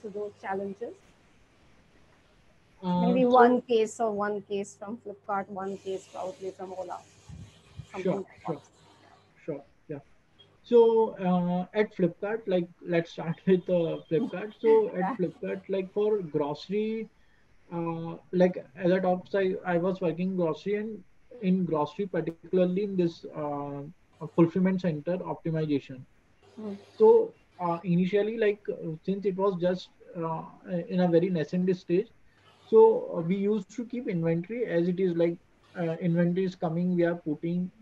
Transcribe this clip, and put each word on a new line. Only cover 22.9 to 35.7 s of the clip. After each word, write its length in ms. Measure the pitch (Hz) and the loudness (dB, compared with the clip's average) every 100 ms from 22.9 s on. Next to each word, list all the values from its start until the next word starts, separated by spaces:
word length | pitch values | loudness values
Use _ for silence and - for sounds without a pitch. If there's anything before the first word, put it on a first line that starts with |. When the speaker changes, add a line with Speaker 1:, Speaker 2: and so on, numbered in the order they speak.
| 185 | 0
Speaker 2:
this, 280 | 170 - - | 0 -2 -12
uh, 460 | 156 147 143 143 143 147 - _ - 151 | -8 -6 -6 -6 -8 -12 -18 _ -16 -2
fulfillment 460 | - 165 190 185 190 | 4 4 4 0 0
center 360 | 180 151 170 185 | -2 -4 -4 -6
optimization. 840 | 165 147 165 160 156 143 - 131 - _ _ _ - - | -6 -8 -4 -2 0 -2 -4 -14 -20 _ _ _ -20 -12
Speaker 1:
Hmm. 180 | 214 196 - - | -10 -12 -10 6
Speaker 2:
So, 340 | 220 233 - - _ - | 8 8 4 -6 _ -6
uh, 180 | 175 170 | -4 -2
initially, 520 | 190 175 185 202 208 226 | 0 2 2 0 0 0
like, 240 | 208 208 - | 0 0 -6
uh, 240 | - 165 160 | -8 -8 -8
since 200 | - 196 202 | -6 -4 -4
it 100 | 180 | 0
was 200 | 202 175 | -2 0
just, 280 | 180 185 - _ - 175 | -2 -2 -8 _ -16 -8
uh, 260 | 165 160 170 - 196 175 175 | -6 -6 -10 -16 -8 -6 -2
in 120 | 185 | 0
a 80 | 180 | 4
very 220 | 165 185 | 4 4
nascent 440 | 170 147 180 185 180 | 0 -2 0 0 -2
stage, 320 | - 175 233 - - _ _ _ - | 0 0 -2 -10 -20 _ _ _ 4
so, 120 | 220 220 - - 175 | 8 8 6 -2 -4
uh, 40 | |
we 160 | 165 196 | -2 0
used 340 | 202 214 - - | 0 -2 -4 -10
to 80 | 233 | -8
keep 220 | 247 247 | -8 -4
inventory 580 | 175 165 165 175 240 202 | -2 0 -2 -4 -6 -2
as 220 | 170 175 | 0 0
it 120 | 180 | 0
is, 160 | 185 170 | 0 2
like, 200 | 170 170 _ _ _ | 0 0 _ _ _